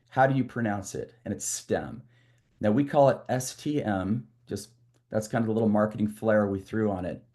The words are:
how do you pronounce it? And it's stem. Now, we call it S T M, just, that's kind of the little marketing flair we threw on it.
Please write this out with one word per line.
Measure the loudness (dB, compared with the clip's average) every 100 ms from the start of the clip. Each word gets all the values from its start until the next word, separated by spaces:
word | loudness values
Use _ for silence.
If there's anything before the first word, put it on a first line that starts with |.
| _
how | 2 4
do |
you | 4
pronounce | -2 -2 -2 -2 -4
it? | -10 -12 -12
And | -8
it's | -8 -6
stem. | -8 -4 -4 -4 -12 -18 _ _ _ _ _
Now, | 0
we | 2
call | 2 6 6
it | 4 -2
S | -4 -4
T | -8 -4 -2
M, | 0 -2 0 -2 -4 _ _
just, | -10 -10 _ _ _ _
that's | -4 -2
kind | -2
of | 0
the |
little | 2 2
marketing | 4 2 0 -4
flair | -2 2 4 2
we | -2
threw | -4 -2 -2
on | -2
it. | -6 -8 -14